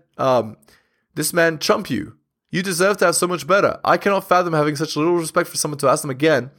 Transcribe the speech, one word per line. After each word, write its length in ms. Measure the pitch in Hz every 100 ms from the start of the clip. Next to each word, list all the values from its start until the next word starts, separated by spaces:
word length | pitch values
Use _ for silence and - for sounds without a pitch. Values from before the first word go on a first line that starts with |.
| _ -
um, 400 | 131 127 110 - _ _ _ _ _
this 180 | 147 156
man 280 | 175 165 156
chump 320 | - 208 190
you. 260 | 120 - - _ _ _
You 140 | 165
deserve 340 | 190 165 190 202
to 80 | 180
have 100 | 165
so 120 | 180
much 180 | 175 139
better. 340 | 196 147 - -
I 120 | 175
cannot 300 | 202 196 -
fathom 260 | 180 180
having 220 | 156 151 143
such 200 | 151 147
little 200 | 160 175
respect 320 | 160 175 170
for 100 | -
someone 200 | 156 143
to 120 | 135
ask 120 | 131
them 80 | 147
again, 400 | 127 156 139 131